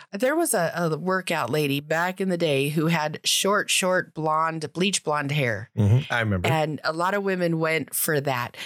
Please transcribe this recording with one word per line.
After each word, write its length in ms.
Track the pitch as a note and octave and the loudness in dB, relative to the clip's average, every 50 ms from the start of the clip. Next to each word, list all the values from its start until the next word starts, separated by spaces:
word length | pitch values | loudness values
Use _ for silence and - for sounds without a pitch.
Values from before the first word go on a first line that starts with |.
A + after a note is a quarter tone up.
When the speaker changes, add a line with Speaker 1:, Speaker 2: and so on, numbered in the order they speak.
| - - - | -14 -12 -4
Speaker 1:
There 240 | G3+ B3 C4 D4+ | -2 0 2 2
was 160 | E4 E4+ - B3 | 2 2 2 2
a, 180 | G3 E3+ D#3 - | 2 0 0 0
a 240 | E3 F3 D#3+ D#3 | -2 0 0 -2
workout 520 | D3 E3+ F#3 F#3 F#3 F#3 - F3 D3+ - - | -2 -2 -2 -2 -2 -2 -2 -2 -2 0 0
lady 320 | C#3+ D3+ D3+ C#3 C3+ C#3+ | 0 0 0 0 0 -2
back 400 | D3 D3+ D#3+ D#3+ F3 F#3 F#3 F#3+ | -2 -2 -2 0 0 -2 -2 -2
in 80 | G3 F#3+ | -2 -2
the 80 | F3+ | 0
day 320 | E3+ F3 D#3+ C#3+ C3+ C#3 D3 | 0 2 2 2 2 0 0
who 180 | D3 D#3+ D3+ | 0 0 2
had 320 | E3 E3+ D3+ D3+ D3+ D3+ - - | 2 2 2 0 -2 -4 -4 -2
short, 440 | - - - - F#3+ G#3 G3 - - | -2 0 2 2 2 2 2 0 0
short 440 | - - F#3+ F#3 F#3 F3+ C3+ - - | 0 0 2 2 2 0 0 -2 -6
blonde, 580 | D#3+ D#3 D#3 D#3 D#3 D#3+ D#3+ D#3+ D#3+ D3+ C#3 | -4 -2 0 2 2 0 0 -2 -4 -8 -6
bleach 320 | - E3 F#3 G3+ F3+ - - | -4 -2 0 0 0 -2 -2
blonde 280 | D#3 D3 D3 C#3+ C#3 D3 | -2 -2 -2 -2 -2 -2
hair. 360 | D3+ C3+ A#2+ G#2+ G2 A2 - - | 0 0 0 -2 -4 -6 -6 -2
Speaker 2:
Mm-hmm. 340 | A2+ G#2 G2 A2 C3 D3 - B2 | 2 4 4 4 4 2 0 0
I 80 | A#2 | 0
remember. 260 | A2+ G#2+ G2 F2+ F2 E3+ | 2 0 0 0 0 0
Speaker 1:
And 300 | E3 D#3+ D3+ D3+ D3+ B2 - | 2 2 0 -2 -4 -4 -4
a 80 | - D#3+ | -4 -2
lot 200 | E3 F3 F#3 G3 | 0 0 0 0
of 100 | G3+ G3 | 0 -2
women 360 | G3 F#3+ F3+ F3 E3+ E3 D#3+ | -2 0 0 0 0 2 0
went 340 | D#3+ D#3+ D#3+ D#3+ - - - | 0 0 0 -2 -2 -4 -4
for 280 | - - - D#3 C#3+ | -4 -2 0 0 0
that. 340 | C#3 C#3 C3 A#2+ F3+ F#3+ - - - | 0 0 0 0 -2 -2 -4 -10 -14